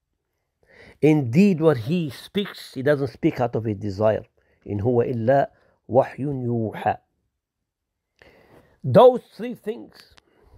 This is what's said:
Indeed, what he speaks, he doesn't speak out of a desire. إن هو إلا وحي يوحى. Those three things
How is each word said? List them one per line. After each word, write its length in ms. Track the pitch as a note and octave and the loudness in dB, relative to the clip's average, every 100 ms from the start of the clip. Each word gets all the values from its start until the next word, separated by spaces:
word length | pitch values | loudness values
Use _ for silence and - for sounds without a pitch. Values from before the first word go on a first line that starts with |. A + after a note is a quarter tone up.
| _ _ _ _ _ _ _ _ - - | _ _ _ _ _ _ _ _ -20 0
Indeed, 580 | D3+ D#3 B2 C3+ G3+ D#3 | 2 2 2 2 4 4
what 160 | D#3+ B2+ | 2 0
he 320 | G#2+ F3+ D3+ | -2 -4 -6
speaks, 640 | - - G3+ G3 - - | -10 -10 -8 -8 -12 -16
he 80 | C3 | -4
doesn't 260 | C3 C#3+ C#3 | -2 0 -2
speak 320 | - E3 - | -4 -4 -2
out 160 | B2 A#2 | -4 -4
of 100 | A2+ | -6
a 80 | |
desire. 500 | G2+ G#2 F#2+ G#2+ G2 - _ _ _ - | -6 -6 -2 0 0 -6 _ _ _ -10
إن 140 | G2+ | -4
هو 200 | A2+ A#2+ | 0 0
إلا 480 | A#2 A#2+ A2+ C#3 - _ _ _ - | 0 -2 0 2 0 _ _ _ -2
وحي 340 | A#2+ - - | 0 0 -4
يوحى. 760 | C#3+ C3 A#2+ A#2+ G#2+ - G#2+ - _ _ _ _ _ _ _ _ _ _ _ _ - _ _ _ _ _ | -8 -6 -4 -4 -4 -4 -6 -6 _ _ _ _ _ _ _ _ _ _ _ _ -20 _ _ _ _ _
Those 380 | C3 E3+ B3+ B3 - - | 2 6 6 6 -6 -14
three 200 | A#3+ A3 | -12 -12
things 600 | G#3 A#3 G3+ - - _ _ _ _ | -12 -12 -14 -20 -20 _ _ _ _